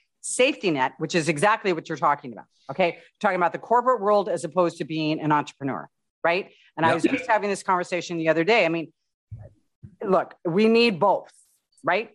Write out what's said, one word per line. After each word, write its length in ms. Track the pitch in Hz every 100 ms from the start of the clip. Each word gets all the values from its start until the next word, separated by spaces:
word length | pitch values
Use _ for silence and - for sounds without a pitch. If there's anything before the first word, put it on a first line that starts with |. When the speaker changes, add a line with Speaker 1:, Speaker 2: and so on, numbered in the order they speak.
| _ _
Speaker 1:
safety 500 | - - 262 302 190
net, 220 | 143 135 -
which 160 | 160
is 160 | 180 147
exactly 440 | 147 208 226 202
what 140 | 156 127
you're 80 | 147
talking 340 | 151 143 131
about, 140 | 101 - _ -
okay? 220 | 147 175
You're 260 | - - -
talking 160 | 208 185
about 140 | 170
the 80 | 170
corporate 420 | - 240 240 240
world 280 | 202 208 196
as 140 | 175
opposed 340 | 165 180 170 170
to 80 | 160
being 340 | 160 156 151
an 120 | 151
entrepreneur, 580 | 147 - - 139 98 - _ _ _
right? 280 | 165 180 202 _ _ -
And 80 | 165
I 40 |
Speaker 2:
Yep. 60 | 165
Speaker 1:
was 80 |
just 260 | - 277 -
having 200 | 214 202
this 120 | 190
conversation 560 | - 180 175 180 165 170
the 120 | 160
other 140 | 160
day. 220 | 165 233 165
I 40 |
mean, 220 | 165 156 _ _ _ _ - - _ _ _ - -
look, 300 | 208 175 - - 175
we 220 | 175 220
need 320 | 226 233 165
both, 320 | 196 156 - _ _ _ _ _ 147
right? 260 | - -